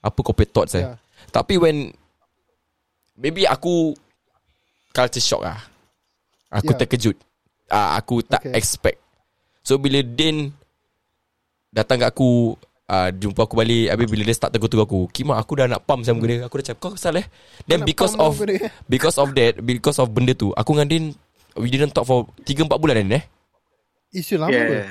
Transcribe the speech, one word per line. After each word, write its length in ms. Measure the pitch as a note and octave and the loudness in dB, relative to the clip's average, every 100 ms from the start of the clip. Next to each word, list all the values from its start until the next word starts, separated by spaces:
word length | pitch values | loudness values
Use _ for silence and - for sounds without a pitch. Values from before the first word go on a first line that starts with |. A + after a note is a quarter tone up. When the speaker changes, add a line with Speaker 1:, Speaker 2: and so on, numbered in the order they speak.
Speaker 1:
Apa 180 | G#2+ - | -6 -4
kau 120 | B2+ | -2
punya 160 | A2 G#2+ | 2 2
thoughts, 260 | - F#2 | 2 0
eh? 100 | F#2+ | -2
Speaker 2:
Ya. 100 | E2 - _ _ - | -4 -10 _ _ -4
Speaker 1:
Tapi 260 | - B2 F#3+ | -4 0 2
when, 380 | E3+ D3 B2+ - _ _ _ _ _ _ _ _ _ _ _ | 2 0 -6 -14 _ _ _ _ _ _ _ _ _ _ _
maybe 300 | _ C3 E3 | _ -6 0
aku 480 | F#3+ C3+ E3+ F3 D#3+ C#3+ _ _ _ _ _ _ _ _ _ | 0 0 0 0 0 -2 _ _ _ _ _ _ _ _ _
culture 300 | - B2+ - | -2 -2 0
shock 220 | - - | -2 -2
lah. 160 | - - - _ _ _ _ _ _ _ _ | -4 -10 -16 _ _ _ _ _ _ _ _
Aku 240 | G#2 D3+ | -4 0
Speaker 2:
Ya. 60 | B2+ | 0
Speaker 1:
terkejut. 360 | B2+ B2 A2 F#2+ _ _ _ _ _ | 0 0 0 -2 _ _ _ _ _
Ah, 280 | G#2 G2+ | 0 2
aku 240 | E2 - A#2+ | -2 -2 -4
tak 220 | A2 - | 0 -2
Speaker 2:
Okey. 80 | - | -2
Speaker 1:
expect. 460 | A#2+ - - - - _ _ _ _ _ _ | -2 -2 -2 -2 -4 _ _ _ _ _ _
So, 160 | - C3+ | 0 0
bila 240 | C#3 C#3 | 2 0
Din 500 | B2+ A#2+ D#3 D#3 C#3+ C#3+ _ _ _ _ _ _ _ _ _ _ _ | -2 -2 -2 0 -6 -10 _ _ _ _ _ _ _ _ _ _ _
datang 300 | G#2+ G#2+ B2+ | -4 0 2
kat 100 | A#2+ | 0
aku, 480 | - C3 A#2+ A#2 A2 - _ | 2 2 4 2 -2 -14 _
ah, 260 | _ F#2+ F#2 | _ 0 0
jumpa 340 | F#2 G#2 G2+ | -2 -6 0
aku 100 | A2+ | 0
balik, 320 | A2+ A2+ A#2 A2+ | 2 2 2 2
habis 180 | G#2 A#2 | 0 0
bila 140 | G#2+ | 0
dia 100 | G#2+ | 0
start 160 | A2+ - | -2 -2
tegur-tegur 320 | A2 A2 A2 | -2 0 2
aku, 180 | G#2+ G2 F2+ | 2 0 -4
kimak 280 | - C3 A#2+ | -4 -2 -2
aku 180 | A2+ C#3+ | -2 0
dah 100 | B2+ | 0
nak 100 | A2+ | -2
pump 220 | - C#3 | -2 -2
sama 160 | A#2 A#2 | 0 0
dia. 220 | A2+ A#2+ | 0 -2
Aku 160 | B2 C#3+ | -4 -10
dah 60 | |
cakap, 140 | C3+ A#2+ | -10 -10
"Kau 120 | F3+ | -10
kesal, 220 | F#3+ F3 E3 | -6 -4 -4
eh?" 100 | G#3 _ _ - | -6 _ _ -20
Then 160 | - E3 | -2 0
Speaker 2:
Kau 60 | |
nak 40 | D3 | 0
Speaker 1:
because 240 | D#3+ F#3+ | 0 0
Speaker 2:
pump 120 | - | 2
Speaker 1:
of, 100 | D#3 C#3+ | 2 2
Speaker 2:
muka 100 | G#3 | -2
dia? 180 | F#3+ A3 - - | -2 -4 -10 -2
Speaker 1:
because 280 | B2+ D#3+ F3 | 0 0 2
of 120 | C#3 | 0
that, 200 | C3+ A#2 A#2 | 4 2 2
because 380 | A#2 B2 D#3 D3 | -2 0 0 2
of 100 | B2+ | 0
benda 240 | A2 B2 | 2 2
tu, 180 | B2+ G2+ | 2 0
aku 180 | - A2+ | -2 0
dengan 160 | D3+ C#3+ | 2 2
Din, 160 | E3 D#3+ C#3+ _ _ _ | 0 -2 -10 _ _ _
we 140 | - A#2+ | -6 -2
didn't 240 | C3 D3 | 0 0
talk 100 | C#3+ | 0
for 220 | C#3+ B2+ A2+ - | 2 0 0 -10
tiga, 220 | - C#3 | -8 -2
empat 100 | D#3 - | 0 2
bulan, 220 | D#3 A#2 | 2 2
Din, 140 | F#2+ | 2
eh? 120 | B2 - _ _ _ _ _ _ _ _ | 0 -2 _ _ _ _ _ _ _ _
Speaker 2:
Isu 240 | F#3+ E3+ | -10 -2
lama 160 | D#3+ D#3 | -2 2
Speaker 3:
Yeah. 160 | B2+ A#2 | 0 0
Speaker 2:
apa? 120 | G#2+ G2+ | -2 -6